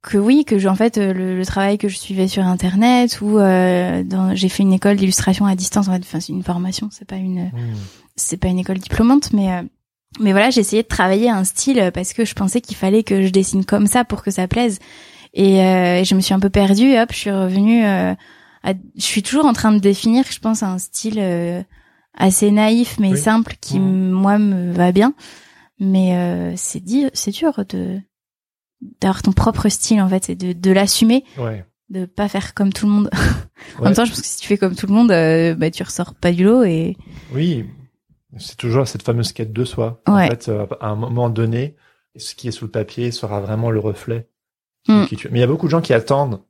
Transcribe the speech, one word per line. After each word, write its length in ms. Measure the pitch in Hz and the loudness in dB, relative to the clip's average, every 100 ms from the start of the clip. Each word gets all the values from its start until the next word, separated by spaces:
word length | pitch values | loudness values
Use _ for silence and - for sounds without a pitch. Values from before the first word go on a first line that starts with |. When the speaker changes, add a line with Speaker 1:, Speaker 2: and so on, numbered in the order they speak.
Speaker 1:
que 140 | - 208 | -2 0
oui, 260 | 202 277 | 4 2
que 140 | 294 208 | 4 0
je, 100 | 190 | 2
en 60 | 190 | 2
fait, 220 | 226 220 | 0 0
euh, 140 | 196 | -2
le, 240 | 185 185 185 | -2 -4 -4
le 100 | 185 | -4
travail 300 | - 196 208 | -2 0 0
que 100 | 208 | -2
je 80 | 185 | -6
suivais 300 | - 190 190 | -8 -2 0
sur 140 | 196 | 0
Internet 760 | 185 180 185 190 233 247 247 - | 0 0 0 2 4 4 2 0
ou, 180 | 208 214 | 0 4
euh, 640 | 196 185 185 180 180 175 | 4 4 4 2 0 -2
dans, 320 | 185 190 185 | -2 -2 0
j'ai 140 | 190 190 | 0 -2
fait 140 | - | 2
une 100 | 196 | 2
école 240 | 185 202 202 | 4 2 2
d'illustration 500 | 190 185 - 190 202 | 2 0 0 2 2
à 80 | 185 | 0
distance. 320 | 185 - 196 | -2 -2 0
En 40 | |
fait, 80 | 185 | -2
enfin, 200 | 180 - | -4 -10
c'est 120 | 175 | -8
une 100 | 185 | -8
formation, 460 | 185 175 180 190 214 | -4 -4 -4 -6 -10
c'est 160 | - 202 | -12 -14
pas 80 | 190 | -10
une, 280 | 185 185 180 | -6 -6 -6
Speaker 2:
Hmm. 280 | 120 120 107 98 - _ - | -6 -8 -8 -12 -18 _ -10
Speaker 1:
c'est 200 | - - | -8 -4
pas 120 | 185 | -2
une 100 | 185 | -2
école 200 | 180 190 | -2 -6
diplômante, 540 | - - 226 277 285 | -6 0 4 4 2
mais, 200 | 214 190 | -2 0
euh, 100 | 180 175 _ _ _ _ - | -4 -8 _ _ _ _ -4
mais 120 | 214 | 0
voilà, 180 | 190 226 | 2 4
j'ai 100 | 247 | 2
essayé 220 | 196 214 | 0 0
de 60 | 226 | -2
travailler 420 | - 185 196 240 | 0 0 2 2
un 140 | 208 | 0
style 460 | 185 - - 254 185 | -2 -2 0 2 0
parce 180 | 175 185 | -2 -8
que 120 | - | -4
je 100 | 226 | -4
pensais 260 | - 196 240 | -2 -2 -2
qu'il 160 | - 208 | -6 -6
fallait 260 | 190 214 | 0 0
que 180 | 220 196 | 2 0
je 80 | 190 | 2
dessine 340 | 190 190 196 | 2 0 -2
comme 220 | 190 202 208 | 0 2 2
ça 180 | 247 | 2
pour 180 | 240 208 | -2 -4
que 80 | - | -6
ça 180 | 190 185 | -4 -2
plaise. 300 | 233 240 190 - - - - - | 0 0 -4 -12 -20 -20 -20 -14
Et, 280 | - 196 190 | 0 4 6
euh, 400 | 185 185 180 180 | 4 4 2 2
je 100 | 185 | 2
me 60 | 190 | 2
suis 140 | 185 | 2
un 60 | 190 | 0
peu 100 | 196 | 2
perdue. 460 | 202 196 196 254 247 | 2 2 4 6 4
Hop, 120 | 226 | 2
je 40 | - | -2
suis 140 | 208 | -4
revenue. 540 | 196 185 190 208 233 | -2 0 2 4 4
Euh, 280 | 214 190 180 185 - - _ _ | 2 2 0 -4 -10 -20 _ _
à, 80 | - 190 - - | -6 -6 -8 -8
je 60 | |
suis 200 | - - | -4 -4
toujours 220 | 196 269 302 | -2 2 2
en 60 | |
train 180 | 226 220 | 2 2
de 60 | 214 | 4
définir, 460 | 196 196 226 233 269 | 4 2 2 2 0
je 100 | - | -4
pense, 220 | 220 220 | -4 -2
un 140 | 202 185 | -2 -6
style, 400 | - - 220 214 | -8 -8 -6 -4
euh, 420 | 190 175 170 175 185 - _ _ _ - | -2 -2 -4 -6 -10 -20 _ _ _ 0
assez 320 | 190 190 208 | 2 4 2
naïf 480 | 208 214 226 240 - | 4 4 2 0 0
mais 140 | 196 | 0
Speaker 2:
Oui. 60 | 143 | 2
Speaker 1:
simple 360 | 156 220 220 - | 2 2 0 -8
qui, 180 | - 190 | -6 -2
Speaker 2:
Mhm. 320 | 190 190 185 | 0 0 0
Speaker 1:
moi, 280 | 185 196 208 | 2 2 4
me 340 | 208 190 180 | 2 0 -2
va 180 | 175 180 | 0 2
bien. 220 | 180 226 294 - - _ _ _ _ | 4 2 0 -14 -20 _ _ _ _
Mais, 380 | 190 190 185 180 | 0 2 2 0
euh, 380 | 175 175 175 180 | -2 -4 -6 -6
c'est 240 | - - | -8 -10
di-, 280 | 180 247 277 | -4 -2 -2
c'est 160 | - - | -4 -8
dur 340 | 202 320 277 190 | -2 -2 -2 -6
de, 320 | 190 185 185 196 _ _ _ _ _ _ _ - - | -6 -6 -8 -12 _ _ _ _ _ _ _ -20 -4
d'avoir 220 | 190 185 | -2 0
ton 100 | - | 0
propre 360 | 190 - - 214 | 2 0 0 -2
style, 320 | - - 214 | -2 0 2
en 80 | 190 | 2
fait, 220 | 190 - | 0 -4
et 40 | |
de, 180 | 180 180 | -8 -6
de 180 | 175 185 | -2 2
l'assumer, 520 | 185 196 - 226 247 269 - | 2 2 2 2 2 0 -8
Speaker 2:
Ouais. 260 | 120 107 92 _ _ | -8 -8 -14 _ _
Speaker 1:
de 160 | 185 180 | -10 -10
pas 220 | - 208 | -6 -4
faire 260 | 202 196 | -4 -6
comme 180 | - 196 | -2 -2
tout 140 | 190 208 | 0 0
le 60 | |
monde. 180 | 208 208 | 2 0
<laughs> 380 | - - - - _ - - | 0 0 0 -6 _ -20 -2
En 40 | |
Speaker 2:
Ouais. 20 | - | 2
Speaker 1:
même 60 | |
temps, 100 | 202 233 | 2 2
je 40 | |
pense 120 | - | -2
que 40 | - | -10
si 120 | - | -12
tu 80 | - | -4
fais 80 | 202 | 0
comme 180 | 190 | 0
tout 120 | 180 190 | -2 0
le 80 | |
monde, 180 | 208 240 | 4 4
euh, 420 | 180 160 160 165 | 4 4 4 2
bah, 160 | 160 160 | 0 -2
tu 120 | 165 | -4
ressors 320 | 180 - 175 | -10 -8 -8
pas 180 | - 180 | -2 -2
du 120 | 175 | 2
lot 180 | 190 247 | 4 4
et 320 | 220 160 165 190 - - - | 4 2 -2 -6 -14 -20 -10
Speaker 2:
Oui, 320 | 131 170 143 110 - 131 _ _ _ _ 123 | -4 -2 -2 -6 -14 -20 _ _ _ _ -20
c'est 180 | - - | -18 -8
toujours 320 | 120 120 131 | -2 0 0
cette 140 | - | -4
fameuse 300 | - 117 113 | -4 -2 -2
quête 200 | - 113 | -6 -8
de 120 | 110 123 | -4 -6
soi. 340 | - 113 117 - | -4 -6 -4 2
Speaker 1:
Ouais. 160 | 202 | 4
Speaker 2:
En 40 | 170 | 2
fait, 200 | 120 - | 0 -4
euh, 180 | 107 101 - | -6 -6 -8
à 80 | 110 | -6
un 80 | 107 | -6
moment 320 | 120 117 120 | -4 -2 -2
donné, 480 | 113 113 117 139 151 _ _ _ - | 0 -2 -2 -6 -10 _ _ _ -20
ce 180 | - | -18
qui 140 | - 123 | -12 -12
est 40 | |
sous 120 | 110 | -10
le 60 | 110 | -8
papier 400 | 113 107 - 120 | -6 -6 -6 -6
sera 300 | 117 107 104 | -6 -6 -6
vraiment 300 | 98 107 117 | -4 -4 -2
le 80 | 110 | -2
reflet 500 | 107 95 - 117 113 _ _ _ _ _ - | -4 -6 -8 -10 -10 _ _ _ _ _ 2
de 60 | 214 | 2
Speaker 1:
Mm. 40 | 196 | 2
Speaker 2:
qui 100 | 107 | -6
tu 100 | - | -4
es. 40 | |
Mais 80 | 120 | 0
il 20 | |
y 20 | |
a 20 | 123 | 2
beaucoup 200 | 156 170 | 2 0
de 40 | |
gens 120 | 165 | 0
qui 100 | 165 | 2
attendent 500 | 120 - 139 143 98 | 0 2 -2 0 -6